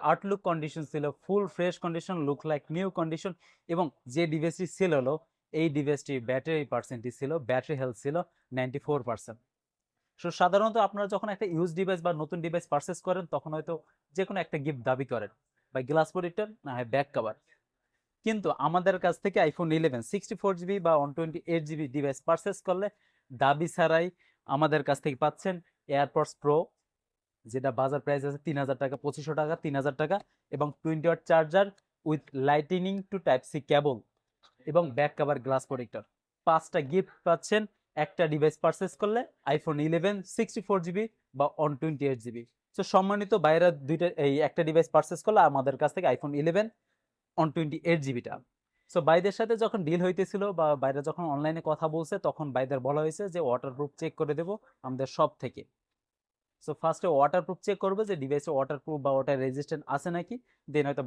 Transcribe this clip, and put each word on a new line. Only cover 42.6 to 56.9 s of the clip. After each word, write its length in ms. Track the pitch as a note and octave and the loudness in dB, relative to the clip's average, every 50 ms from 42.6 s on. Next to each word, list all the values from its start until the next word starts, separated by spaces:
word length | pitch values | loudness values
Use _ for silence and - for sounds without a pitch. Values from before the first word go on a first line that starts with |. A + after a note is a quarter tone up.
| _ _ - | _ _ -8
So, 40 | - F#3 - - | -6 -4 4 4
সম্মানিত 380 | F#3+ F#3+ G3 G3+ G3+ G#3 G3 A3+ G3 D3+ | 4 4 4 0 -2 0 0 0 4 6
ভাইরা 220 | D3+ D#3+ E3 F3 F3+ E3 C#3+ C3+ C3 | 6 6 6 6 4 4 2 -4 -4
দুইটা, 180 | E3 D#3+ F3 F3 - - C#3+ | -2 0 0 -2 0 2 2
এই 80 | C#3+ C#3 D3+ D3+ C#3 | 2 2 2 0 0
একটা 140 | - - D#3+ D#3 | 0 0 0 4
ডিভাইস 200 | D#3 E3 D#3 - - | 4 4 4 6 4
পারচেজ 260 | D#3 D3 - F3 E3 - | 2 2 2 -6 -4 0
করলে 140 | A3 A3 G#3 F3 D3 | 4 6 6 6 6
আমাদের 240 | C#3 C3+ B2+ C#3 C3 B2 | 6 2 0 0 0 0
কাছ 80 | D#3 C#3+ - | 0 0 0
থেকে 100 | F#3+ F3+ C#3+ B2 | 0 2 2 2
iPhone 200 | - - C#3+ C#3+ C#3+ D3+ | 2 -2 -4 -2 0 0
eleven 240 | E3 E3 G3+ A3 A3+ _ _ _ _ _ _ _ _ _ _ _ _ - - | 2 2 2 0 0 _ _ _ _ _ _ _ _ _ _ _ _ 0 0
ওয়ান 120 | D#3+ D#3 - | 0 2 2
টোয়েন্টি 220 | E3+ D#3+ D3 D#3 D#3 D#3 E3+ | -2 -4 -4 -4 -4 2 2
এইট 100 | E3 D#3+ C3+ | 2 2 2
জি 60 | C3+ B2 | -2 -4
বিটা। 180 | A#2+ - A2 G#2+ - _ _ _ _ _ _ _ _ _ _ | -4 -6 -8 -12 -12 _ _ _ _ _ _ _ _ _ _
So, 60 | - F3+ D3 D#3 | -2 2 4 6
ভাইদের 260 | D#3+ F3+ F3 G3+ F#3+ - | 6 6 4 2 0 0
সাথে 160 | A3+ G#3+ A#3 G#3 | 0 0 0 0
যখন 180 | A3+ G#3 - G#3 E3 | 0 0 0 -2 -2
ডিল 140 | D3 E3+ F3 F3+ | 0 0 2 2
হইতেছিল 360 | F3+ F3 G3 F#3 - - F#3+ G3+ G#3 F#3 E3 | 0 0 0 -2 -2 -2 -4 -4 -2 0 2
বা 80 | D#3+ D3+ D3 C3+ | 2 2 2 2
ভাইরা 200 | C3+ C3+ C3+ D3 C#3 D#3 | 0 -2 -2 -2 -4 -4
যখন 160 | - - F3 D#3+ C#3 | -6 -4 -4 -4 -2
অনলাইনে 280 | C#3+ D3+ D#3 E3 E3 - D#3+ | 0 0 -2 -2 -2 -2 -4
কথা 160 | D3+ - E3 D#3 D3+ | -2 0 -2 -2 -2
বলছে, 180 | E3 D#3+ - G3+ F#3+ - | -2 -4 -4 -6 -2 -2
তখন 200 | D3 - - D#3 C#3 A#2+ | -2 -2 -2 -6 -2 0
ভাইদের 260 | B2+ C3 C3 C#3 C3 B2 | -2 0 0 -2 -2 -2
বলা 140 | C3+ C#3+ D3+ D#3 | 0 0 0 0
হয়েছে 200 | D#3+ D#3 - G#3 G3 E3 | -2 -4 -4 -8 -6 -4
যে 60 | F3 D#3 | -2 0
ওয়াটারপ্রুফ 440 | B2 A#2+ B2 - C#3 B2 C3+ D3 C#3 _ - | 0 0 0 -2 -8 -6 -6 -8 -8 _ -8
চেক 120 | D#3+ D#3 - - | -8 -8 -4 -4
করে 140 | D#3 C#3+ D3 D3 | -4 -2 -2 -4
দেবো 160 | E3+ F3+ G#3 A3 _ _ _ _ - | -4 -6 -6 -10 _ _ _ _ -10
আমাদের 220 | C3 C3 B2+ C3+ - - | -8 -6 -4 -6 -6 0
শপ 140 | - D#3 D3 _ - | 0 0 0 _ -6
থেকে। 200 | - A#2+ - - - _ _ _ _ _ _ _ _ _ _ _ _ _ _ _ _ _ _ _ - | -10 -10 -10 -12 -18 _ _ _ _ _ _ _ _ _ _ _ _ _ _ _ _ _ _ _ -10
So, 60 | D#3 D3 - | -10 -8 -2
ফার্স্টে 260 | - D#3+ | 0 -2